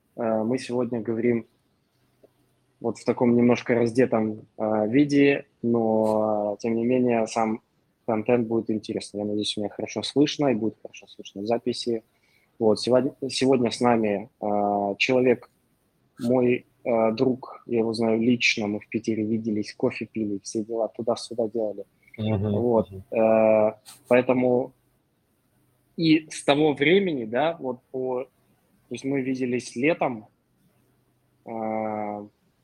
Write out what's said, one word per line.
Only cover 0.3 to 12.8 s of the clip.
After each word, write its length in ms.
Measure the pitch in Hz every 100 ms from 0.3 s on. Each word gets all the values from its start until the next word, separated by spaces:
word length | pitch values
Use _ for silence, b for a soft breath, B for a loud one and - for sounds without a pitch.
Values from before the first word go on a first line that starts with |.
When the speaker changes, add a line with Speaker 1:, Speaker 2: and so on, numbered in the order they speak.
| 110
Speaker 1:
мы 140 | 110 127
сегодня 440 | 131 123 120 120
говорим 480 | 107 113 117 117 110 _ _ _ _ _ _ _ _ _ _ _ _ -
вот 200 | 117 110
в 40 | -
таком 300 | 147 123 120
немножко 400 | 120 117 - 117
раздетом, 720 | 117 113 120 117 110 107 - -
э, 300 | 107 110 107
виде, 600 | 127 147 143 139 143 - _
но, 920 | 120 117 113 110 107 107 107 107 104 104
э, 60 |
тем 140 | 117 113
не 100 | 117
менее, 420 | 127 123 117 110
сам 340 | 117 110 110 _ _ _ _ -
контент 400 | 110 107 120 113
будет 220 | 113 113
интересный. 500 | 110 107 101 - 101
Я 60 | 104
надеюсь, 320 | 104 104 -
меня 100 | 104
хорошо 360 | - 107 113
слышно 440 | 104 135 147 - 143
и 80 | 113
будет 220 | 110 -
хорошо 240 | - - -
слышно 340 | - - 98
в 60 | 104
записи. 580 | 117 - 120 - 113 - _ _ _ _ -
Вот, 200 | 110
сегодня, 340 | 101